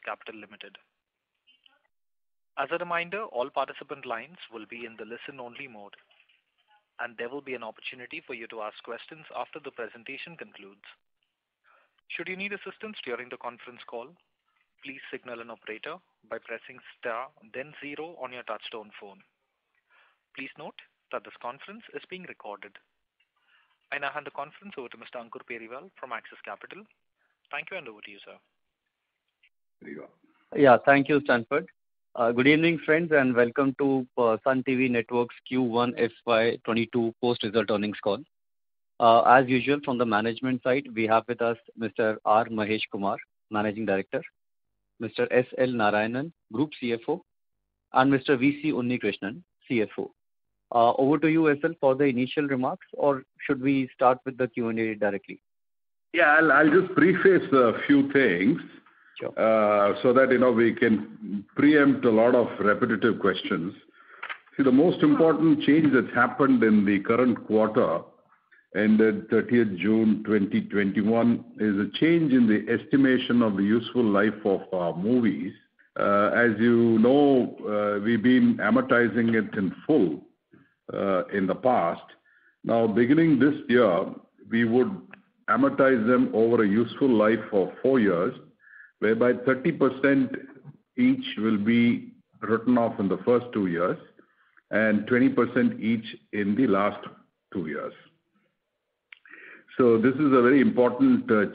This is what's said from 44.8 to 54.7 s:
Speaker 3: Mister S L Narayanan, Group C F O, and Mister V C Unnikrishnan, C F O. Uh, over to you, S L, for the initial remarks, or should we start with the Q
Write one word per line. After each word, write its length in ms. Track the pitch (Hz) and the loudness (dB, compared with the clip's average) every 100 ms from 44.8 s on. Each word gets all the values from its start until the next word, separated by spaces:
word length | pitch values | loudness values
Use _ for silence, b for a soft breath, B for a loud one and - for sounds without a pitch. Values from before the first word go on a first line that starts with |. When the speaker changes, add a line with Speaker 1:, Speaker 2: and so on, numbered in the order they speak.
| _ _ | _ _
Speaker 3:
Mister 300 | 113 - 120 | -12 -6 -2
S 140 | 123 123 - | 0 -2 -2
L 100 | 127 | -4
Narayanan, 640 | 123 104 104 110 123 160 - _ 110 | 0 0 0 -2 -6 -10 -14 _ -6
Group 160 | 151 - | -6 -6
C 140 | 123 117 | -6 -6
F 60 | - | -6
O, 160 | 110 - _ _ _ _ _ _ | -8 -10 _ _ _ _ _ _
and 180 | 127 135 | 0 2
Mister 280 | 139 135 135 | 2 0 0
V 240 | 135 143 | 0 -2
C 100 | 151 | -4
Unnikrishnan, 680 | 113 123 123 104 98 98 160 - _ _ | -4 -4 -4 -4 -6 -10 -12 -18 _ _
C 140 | 123 | -4
F 80 | 104 - | -4 -6
O. 120 | - - _ _ _ _ _ 120 | -12 -14 _ _ _ _ _ 2
Uh, 200 | 117 - | 2 2
over 240 | 135 151 | 0 0
to 100 | 160 | 0
you, 220 | 160 160 | 2 0
S 80 | 143 160 | 0 -4
L, 100 | 170 | -2
for 120 | 139 131 | 0 2
the 100 | 143 | 0
initial 400 | 120 127 - 143 | 0 -4 -4 -4
remarks, 420 | 135 131 185 - - | -4 -4 -8 -14 -4
or 300 | 147 135 - _ - | -2 -2 -6 _ -6
should 140 | 135 | -4
we 300 | 135 135 127 - | 0 0 -2 0
start 220 | 127 131 - | 0 2 -4
with 140 | 120 | -6
the 100 | 123 | -6
Q 220 | - 113 | -4 -6